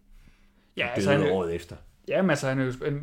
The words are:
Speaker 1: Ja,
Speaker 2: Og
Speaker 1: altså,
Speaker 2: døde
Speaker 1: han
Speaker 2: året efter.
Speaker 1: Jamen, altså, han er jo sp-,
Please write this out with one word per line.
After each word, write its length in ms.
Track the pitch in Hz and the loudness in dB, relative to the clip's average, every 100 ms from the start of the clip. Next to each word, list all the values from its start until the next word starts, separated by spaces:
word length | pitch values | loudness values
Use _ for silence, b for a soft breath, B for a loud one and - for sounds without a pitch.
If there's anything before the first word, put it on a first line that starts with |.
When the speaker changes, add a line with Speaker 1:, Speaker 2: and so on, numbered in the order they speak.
| - b b b b b b b | -20 b b b b b b b
Speaker 1:
Ja, 100 | 123 | -4
Speaker 2:
Og 80 | 123 | 0
Speaker 1:
altså, 160 | 98 | 2
Speaker 2:
døde 120 | 143 | 4
Speaker 1:
han 80 | 151 | 4
Speaker 2:
året 240 | 95 85 85 | 0 0 -4
efter. 200 | - 90 - - - | -8 -18 -20 -16 -2
Speaker 1:
Jamen, 220 | 143 190 | 2 2
altså, 180 | 143 135 | 2 0
han 120 | 131 | 0
er 60 | 131 | -2
jo 60 | |
sp-, 140 | 127 147 143 | -2 -4 -4